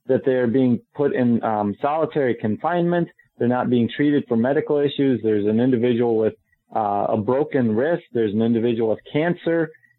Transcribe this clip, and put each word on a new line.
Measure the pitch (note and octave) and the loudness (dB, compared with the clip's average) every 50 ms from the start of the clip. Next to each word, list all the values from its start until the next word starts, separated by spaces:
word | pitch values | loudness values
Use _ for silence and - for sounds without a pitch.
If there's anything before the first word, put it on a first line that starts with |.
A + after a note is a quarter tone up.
| _ - | _ 0
that | C3 B2 B2+ | 0 0 2
they're | C3+ C3 B2+ B2 A#2 | 0 0 2 2 2
being | A2 C3+ C3 B2+ A#2+ - - _ - | 2 2 2 2 2 0 -2 _ -4
put | - C#3+ C#3 - | -2 -2 0 0
in, | - B2+ A#2+ A#2 A2 - | 0 2 2 2 2 0
um, | A2 A2 G#2+ G#2 G2+ G2+ - | 0 -2 0 0 -2 -2 -2
solitary | - C#3+ D3 D#3+ D#3 D3+ - D#3 C#3 B2 A2+ | -2 -2 -2 -2 -2 -2 -2 0 0 0 -2
confinement. | - - A2 G#2 - - D#3 F3 F3 E3+ E3+ F3 F3 E3+ E3 - _ _ _ _ - | -2 -2 -4 -4 -2 -2 -2 -2 0 0 0 0 0 -2 -2 -6 _ _ _ _ -2
They're | B2 A#2+ | -2 0
not | B2 B2 A#2 A#2 | 0 0 0 0
being | B2 A#2+ A#2 A2 - | 2 2 2 0 0
treated | - C#3+ D3 D3 C#3+ C#3 - | -2 0 0 0 0 0 0
for | B2 A2+ | 0 0
medical | A2+ B2+ C#3+ D3+ D3+ - D3+ D3 | 0 0 0 0 0 0 0 0
issues. | C#3+ C#3 C#3 - C#3 C3+ C3 A2+ | 0 0 0 0 0 0 0 0
There's | G#2+ A2 G#2+ G#2 G2+ G#2 | 0 0 0 0 0 0
an | G#2+ A2+ | 0 2
individual | A#2+ C3 B2+ A2+ A2+ B2 B2 A2+ B2 A#2+ A#2 A2 | 2 2 2 2 2 0 0 0 0 0 2 2
with, | A2 G#2+ - - _ _ _ _ _ _ - | 0 0 -2 -4 _ _ _ _ _ _ -6
uh, | A2+ G#2+ G#2 G2+ G2+ G2+ - | -4 -2 -2 -2 -2 -2 -2
a | A2+ A2 | -2 -2
broken | G2+ G#2+ B2 C3+ D3+ D3+ - C#3+ B2 A2+ G#2+ | 0 0 0 0 -2 -2 -2 0 0 0 0
wrist. | A2 C3 D#3 F3 D#3+ - _ - | 0 0 0 -2 -4 -4 _ -4
There's | A#2+ A2+ G#2+ G2 | -2 -2 0 0
an | A2 | 0
individual | A2+ A#2 A#2+ A2+ A2 A#2+ A#2+ A2 A#2 A2 | 0 0 2 0 0 0 0 0 0 -2
with | G#2+ - - - | -2 -4 -6 -6
cancer, | - D3 D#3 F3 F3 - - E3+ E3 E3 D#3+ D#3+ - _ _ _ _ | -4 -2 0 0 -2 -2 -2 -2 0 0 -2 -2 -6 _ _ _ _